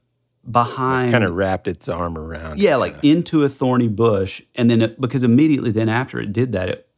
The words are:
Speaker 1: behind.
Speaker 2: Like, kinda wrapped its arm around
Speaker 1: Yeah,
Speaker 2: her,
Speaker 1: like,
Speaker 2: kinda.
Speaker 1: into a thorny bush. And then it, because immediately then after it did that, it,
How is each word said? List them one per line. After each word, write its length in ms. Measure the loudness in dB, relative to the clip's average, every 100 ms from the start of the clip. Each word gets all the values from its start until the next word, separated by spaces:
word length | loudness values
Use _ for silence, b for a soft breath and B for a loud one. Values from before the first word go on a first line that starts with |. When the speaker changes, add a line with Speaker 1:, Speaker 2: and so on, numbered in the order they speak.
| _ _ _ _ -2
Speaker 1:
behind. 640 | 0 0 -2 -2 0 2
Speaker 2:
Like, 100 | 2
kinda 100 | 0
wrapped 340 | 0 -2 -2 -6
its 220 | -8 -8
arm 280 | -6 -6 -8
around 440 | -10 -12 -10 0
Speaker 1:
Yeah, 120 | 2
Speaker 2:
her, 40 | 2
Speaker 1:
like, 240 | 0 0
Speaker 2:
kinda. 160 | 2 4
Speaker 1:
into 240 | 2 0
a 60 | 0
thorny 400 | 0 0 2 0
bush. 540 | 2 2 2 -2 -8 _
And 160 | 0 2
then 120 | 4
it, 180 | 2 -2
because 220 | -4 0
immediately 460 | 2 4 4 2 0
then 160 | 0 0
after 320 | -2 -4 -8
it 120 | -6
did 200 | -4 -2
that, 160 | -2 -4
it, 200 | -8 _